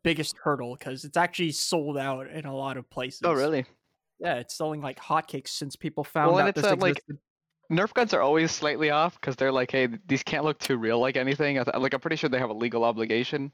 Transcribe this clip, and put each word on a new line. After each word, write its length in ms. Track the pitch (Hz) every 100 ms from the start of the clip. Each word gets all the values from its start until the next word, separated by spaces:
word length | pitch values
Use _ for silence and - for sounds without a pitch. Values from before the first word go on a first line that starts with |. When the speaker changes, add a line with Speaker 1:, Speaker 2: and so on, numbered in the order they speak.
Speaker 1:
biggest 340 | 170 156 147 -
hurdle, 340 | 160 139 120 127
'cause 260 | 143 131
it's 140 | 151 170
actually 340 | 175 - 170
sold 460 | 139 - 175 147 143
out 300 | 135 131 139
in 160 | 156 143
a 100 | 135
lot 220 | 135 127
of 120 | 120
places. 360 | - 127 - 170
Speaker 2:
Oh, 80 |
really? 320 | 147 143 147 127 _ _ _ _ -
Speaker 1:
Yeah, 160 | 175 127
it's 200 | 120 -
selling 260 | 156 151
like 160 | 139 135
hotcakes 520 | - 160 - 143 -
since 260 | - 139 -
people 280 | 160 - 143
found 220 | 160 151
Speaker 2:
Well, 100 | 180
and 80 | -
Speaker 1:
out 20 |
Speaker 2:
it's, 140 | -
Speaker 1:
this 80 | 208
Speaker 2:
uh, 40 | 185
like, 200 | 185 -
Speaker 1:
existed. 200 | - 143 _ _ _ _ -
Speaker 2:
Nerf 220 | 165 208
guns 200 | - 233
are 80 | 175
always 300 | 135 156 160
slightly 400 | - 151 131 151
off 280 | 147 170 -
'cause 140 | - 127
they're 140 | 135
like, 200 | 131 123
"Hey, 160 | 135 127 113 -
these 180 | 135
can't 220 | - 156 151
look 140 | 147
too 180 | - 127
real 220 | 113 117
like 180 | 127 131
anything." 420 | 131 139 147 139
I 40 | 123
th-, 100 | -
like, 160 | 131
I'm 60 | 135
pretty 140 | 165 160
sure 120 | 156
they 100 | 127
have 100 | 127
a 20 |
legal 300 | 107 120 117 117
obligation 680 | 110 110 113 127 147 139